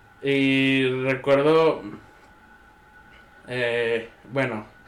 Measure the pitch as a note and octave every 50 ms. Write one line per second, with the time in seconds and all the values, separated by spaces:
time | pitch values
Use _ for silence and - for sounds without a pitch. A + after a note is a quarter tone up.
0 | - - - _ - C#3 C#3 C#3 C3+ C3+ C3+ C3+ C3+ C3+ C3+ C3+ C3 C3 C3 C3
1 | C3 C3+ C3 C3 - C#3 C#3 C#3 C#3+ D3+ D#3+ D#3+ D#3+ D#3 C#3 - G2 G#2 G#2+ -
2 | - - - - - - - - - - - - - - - _ _ - - -
3 | - - - - - - - - - - B2 B2+ B2 A#2+ A#2 A#2+ A#2 A#2 A#2 A2
4 | - - - _ _ - B2+ C#3 C3 A#2+ A2+ G#2+ G#2+ - - - -